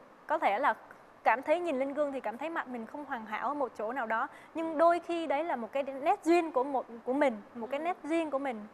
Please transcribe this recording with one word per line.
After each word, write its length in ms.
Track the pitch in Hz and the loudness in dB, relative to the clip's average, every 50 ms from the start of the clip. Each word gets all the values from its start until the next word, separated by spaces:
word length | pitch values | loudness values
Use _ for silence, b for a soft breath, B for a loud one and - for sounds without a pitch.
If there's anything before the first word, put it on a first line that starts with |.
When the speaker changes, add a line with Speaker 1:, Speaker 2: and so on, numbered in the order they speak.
| - - - - - | -20 -20 -20 -20 -4
Speaker 1:
có 100 | - 294 | -2 0
thể 220 | 320 320 233 196 226 | 2 2 2 2 4
là 140 | 285 254 220 - - - - - - - - - - | 2 2 2 0 -6 -16 -20 -20 -20 -20 -20 0 2
cảm 180 | 247 220 254 | 2 2 4
thấy 180 | 277 302 311 349 | 2 2 2 2
nhìn 200 | 349 339 277 254 | 2 0 0 0
lên 140 | 269 277 277 | -2 -2 0
gương 180 | 294 294 277 | 0 -2 -2
thì 80 | 277 254 | -2 -4
cảm 180 | - 214 214 | -6 -8 -8
thấy 120 | 240 277 330 | -6 -8 -6
mặt 180 | 330 320 - | -6 -6 -6
mình 180 | 254 247 233 226 | -6 -8 -8 -8
không 200 | 226 - 294 294 | -8 -10 -12 -8
hoàn 200 | 277 277 233 220 | -8 -8 -8 -6
hảo 220 | 214 214 - - | -6 -6 -4 -2
ở 60 | 247 294 | -2 -2
một 180 | 294 269 220 - | -2 -2 -4 -4
chỗ 160 | - 214 214 247 | -6 -6 -4 -2
nào 120 | 277 233 | -4 -2
đó. 220 | 220 226 226 262 - B B B B B | 0 0 0 -2 -2 B B B B B
Nhưng 240 | 311 330 320 320 | -4 -4 -2 4
đôi 220 | 285 330 339 339 349 | 6 6 6 6 4
khi 280 | 339 - 339 339 330 | 2 -2 -4 -2 0
đấy 160 | 277 277 285 330 | 0 0 0 0
là 120 | 349 302 | -2 -2
một 160 | 240 226 202 | -4 -4 -4
cái 120 | - 269 277 | -2 -2 -2
nét 360 | 277 269 269 277 330 403 403 - | -2 -6 -2 2 2 2 2 4
duyên 280 | 311 339 349 330 320 | 4 4 4 4 2
của 120 | - 254 262 | 0 0 0
một, 220 | 285 277 - - - 233 233 - | 2 0 -2 -4 -4 -12 -8 -4
của 80 | 247 254 | -2 2
mình, 200 | 294 302 269 226 208 202 - - | 4 4 2 2 0 -8 -14 -10
một 120 | 240 220 247 | -10 -8 -6
cái 80 | 269 285 | -6 -4
Speaker 2:
Ừ. 40 | 320 | -2
Speaker 1:
nét 140 | 349 370 - - | -4 -4 -4 -4
riêng 280 | 285 330 339 330 302 | -2 0 0 0 0
của 80 | 262 269 | -2 -2
mình 260 | 277 269 233 214 208 214 | -2 -4 -6 -6 -10 -14